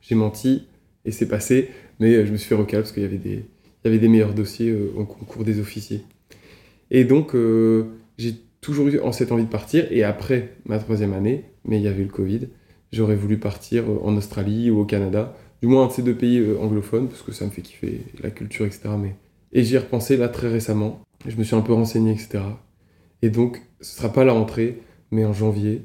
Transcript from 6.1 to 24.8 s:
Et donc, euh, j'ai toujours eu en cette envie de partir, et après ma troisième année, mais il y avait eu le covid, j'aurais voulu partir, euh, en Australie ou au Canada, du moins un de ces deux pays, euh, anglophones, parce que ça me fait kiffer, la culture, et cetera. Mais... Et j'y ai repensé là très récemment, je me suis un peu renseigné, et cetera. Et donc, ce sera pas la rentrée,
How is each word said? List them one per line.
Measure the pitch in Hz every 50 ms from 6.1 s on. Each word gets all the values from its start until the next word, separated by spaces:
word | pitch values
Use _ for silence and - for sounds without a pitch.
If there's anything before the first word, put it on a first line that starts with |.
| _ _ _ _ - - _ - - - _ _ _ _ _ _
Et | - 131 127
donc, | 120 131 147 156 151 -
euh, | 123 117 113 113 113 113 113 113 110 110 110 - - - _ _ -
j'ai | 117 117 110 113 - _ _ _
toujours | - - 147 143 143 143
eu | 143 147
en | - - 117
cette | - 131 120
envie | 123 117 113
de | 113
partir, | - 110 - - - 160 160 -
et | - 117 107
après | 101 104 - - - 135 123 113 - - - -
ma | - 104 107
troisième | 110 - 113 104 107 98 98
année, | 95 98 107 127 147 - - _ _ _
mais | - 110 107
il | 101
y | 104
avait | 98 95 98
eu |
le | 98 95
covid, | - 98 92 98 117 131 127 - _ _ _ - _ _ _ -
j'aurais | 110 113 107 107
voulu | 101 101 104 107 104
partir, | 110 107 98 - - - - 120 113
euh, | 113 107 - -
en | 101 107
Australie | 104 101 104 - 107 98 101 104 113 117 120
ou | 113 107
au | 104
Canada, | 101 - 101 98 95 92 104 113 127 - - - - _ _ -
du | 117
moins | 127 131 131
un |
de | 123 127
ces | - 120
deux | 123 120
pays, | 117 - 120 123 123
euh, | 113 104 107 101
anglophones, | 104 110 104 104 101 - - 113 131 123
parce | - - -
que | - 107
ça | - -
me | 104
fait | 101 - -
kiffer, | - - - - - - - - - - - -
la | -
culture, | 104 - 110 104 - - 110
et | 101
cetera. | 98 - - 107 107 104
Mais... | 101 98 98 - _ _ _ _ _ _ -
Et | 131 123
j'y | 110 123
ai | 131
repensé | 117 - - 120 113 - 139
là | 120 120 117
très | 117 - - 120
récemment, | 113 117 110 - 110 107 107 110 - - - _ _ _ -
je | - 113
me | 113 110
suis | 110 -
un | 113 107
peu | - 117
renseigné, | 110 117 110 - 113 113 110 110
et |
cetera. | 107 - - - 104 98 98 107 - - _ _ _ _ _ _ _ _ _ _ _ -
Et | 113
donc, | 107 117 120 123 123 - - _ _ _
ce | - - -
sera | - - 113 110
pas | 135 131
la | 131 120
rentrée, | 113 110 110 - - 113 120 123 -